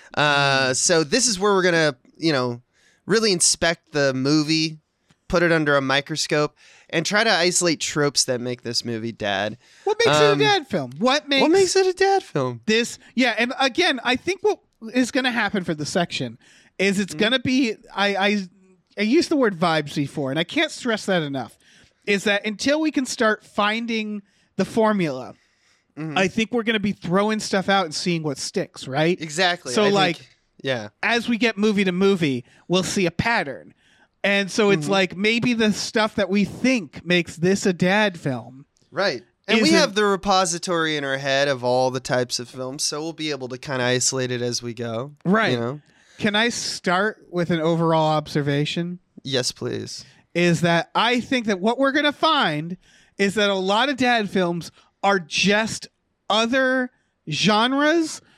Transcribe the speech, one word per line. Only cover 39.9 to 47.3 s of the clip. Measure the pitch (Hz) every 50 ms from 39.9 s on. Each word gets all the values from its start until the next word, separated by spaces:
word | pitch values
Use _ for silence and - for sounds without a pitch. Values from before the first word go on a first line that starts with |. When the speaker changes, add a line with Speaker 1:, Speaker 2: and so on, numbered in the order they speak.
| 190
Speaker 1:
the | 208 208
repository | 202 196 185 - 196 190 185 190 175 170 170 - 185 175 165 160 156 156
in | 147
our | 143 135 135 135
head | 139 139 135 135 143 143
of | 139 123 120
all | 123 123 127 131 131
the | 127 131
types | 127 - 135 127 127 123 - -
of | 123 120
films, | - 127 127 127 135 151 -
so | - 156 147
we'll | 156 165
be | 156 156 156 151
able | 143 131 131 120
to | 131 127
kinda | - 151 135 131 123
isolate | 123 127 127 123 - - 131 127 123
it | 123 120
as | 120 120 117 110
we | 117 120 113
go. | 117 117 117 113 113 131 147 147 - -
Speaker 2:
Right. | 170 196 220 220 190
Speaker 1:
You | 127 120
know? | 117 120 143 151 - _ _ _ _ _ _ -
Speaker 2:
Can | - 214 202
I | 208 226 240
start | 233 - - - - - - 190 175 185 202 214 - - - -